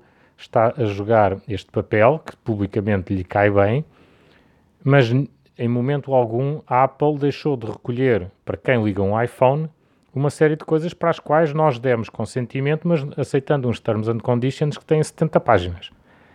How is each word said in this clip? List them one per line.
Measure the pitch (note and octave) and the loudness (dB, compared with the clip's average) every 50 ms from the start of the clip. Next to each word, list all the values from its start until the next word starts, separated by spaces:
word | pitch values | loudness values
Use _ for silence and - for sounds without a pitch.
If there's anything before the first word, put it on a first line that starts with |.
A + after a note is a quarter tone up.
| _ _ _ _ _ _ _ | _ _ _ _ _ _ _
está | - - - - B2 A2+ A#2 - | -20 -8 -2 0 2 2 2 2
a | - A#2+ | 0 -2
jogar | G#2 G2+ G2 G2+ G#2 A#2 A2 G#2 F#2+ F#2+ F#2+ - - | -2 -2 -4 -2 2 4 4 4 4 2 -2 -6 -8
este | G#2 F#2 - _ | -8 -8 -8 _
papel, | - A2+ F#2+ - - G#2+ G#2+ A#2+ D3+ D#3+ - | -6 -6 -4 0 2 4 4 4 4 2 -4
que | - - | -12 -20
publicamente | _ - - A2 G2+ G2+ F#2+ - A2+ G2 G#2+ G#2 G2 F#2 - G2+ | _ -8 -6 -4 -4 -4 -4 -2 -2 -2 0 -2 -2 -2 -4 -4
lhe | F#2 F2+ | -4 -4
cai | - - G#2 G2+ G#2 | -2 0 2 2 4
bem, | G2+ G2+ G2 G2+ A2+ C#3+ D#3 - _ _ _ _ _ _ _ _ _ _ _ _ _ _ _ _ _ _ - | 4 4 4 2 2 -2 -4 -8 _ _ _ _ _ _ _ _ _ _ _ _ _ _ _ _ _ _ 0
mas | C#3 C#3 C#3+ B2+ A2+ | 2 4 4 4 4
n-, | A#2+ C3 C#3+ - _ _ _ _ _ - | 2 0 -2 -4 _ _ _ _ _ -6
em | B2+ A#2 | -4 -2
momento | A#2+ B2 A#2+ C3 C#3+ C#3+ C3+ C3+ C3+ | -2 -2 -2 -2 -4 -4 -2 0 0
algum | B2+ B2 A2+ A2+ A#2+ C3+ C#3+ D3+ D3+ - | 0 2 0 -2 -4 -4 -4 -6 -8 -6
a | - C3 B2 | -2 0 0
Apple | C3+ B2+ - - D3 D3 D3+ C#3+ | 0 0 0 0 0 0 0 0
deixou | C#3+ C#3+ C3 - - D3+ C#3+ B2 | -2 -2 -2 -2 -4 -4 -4 -4
de | A2+ | -6
recolher, | G#2+ G#2 - - - B2 A#2+ C3+ C3 A#2 G2 F2+ G2 - _ | -8 -10 -10 -8 -6 -4 0 2 2 2 0 -2 -6 -14 _
para | - - G2+ | -10 -10 -10
quem | - - - C3 A#2 | -4 0 0 0 2
liga | G#2+ G#2+ F#2+ G2+ | 2 0 0 0
um | G2 F#2+ G2+ A2+ | 0 0 0 0
iPhone, | A#2+ A#2+ - - C3 B2+ C3+ D3+ D#3+ D#3 - _ _ _ _ _ _ _ | -2 -2 0 2 2 2 2 0 -4 -8 -10 _ _ _ _ _ _ _
uma | - C3 C#3 D3 | -6 -4 -2 -2
série | - - D#3+ D3+ D#3 | 0 2 2 2 0
de | D3+ - | -2 -4
coisas | - D#3+ D#3+ D#3 F3 - | -2 -2 -2 -2 -4 -6
para | - - E3+ | -4 -2 -2
as | D#3 - | -2 -2
quais | - - D3 D#3 E3+ D3+ | -2 0 2 2 2 2
nós | C#3+ D#3 D#3 D#3 B2+ A#2 | 0 0 0 0 0 0
demos | A#2 C3 B2 A2+ G#2+ - | 0 0 0 0 -2 -6
consentimento, | - - A2+ - - C3 A#2+ A2 - C3+ C3+ C#3+ D#3 D3+ - F3 | -8 -8 -8 -6 -6 -6 -6 -6 -6 -4 -2 -2 -2 -2 -2 -2
mas | E3+ D#3 C3+ C#3+ - - | -2 -2 -2 -4 -6 -6
aceitando | A#2+ - - C#3 C3+ - D#3 C#3+ B2 B2 | -4 -2 -2 -2 0 0 0 0 0 -2
uns | A2 - | -4 -4
terms | - - A2 G#2+ G#2+ A2+ | -2 -2 -2 -2 -2 -2
and | A#2 A2+ | -4 -2
conditions | - - B2 A#2+ A#2+ C3+ C3 - D#3 D3 C#3 - | -2 -2 0 0 0 -2 -2 -2 -4 -4 -4 -6
que | - | -4
têm | - D#3+ D#3 | -2 0 0
setenta | D3+ - - - E3 D#3+ - E3 | 0 -2 -4 -4 -2 0 0 0
páginas, | - - A#2 F#2 F2 F2+ F2 F2 - - _ _ _ _ _ _ _ _ _ | 2 4 2 2 2 -2 -8 -10 -14 -20 _ _ _ _ _ _ _ _ _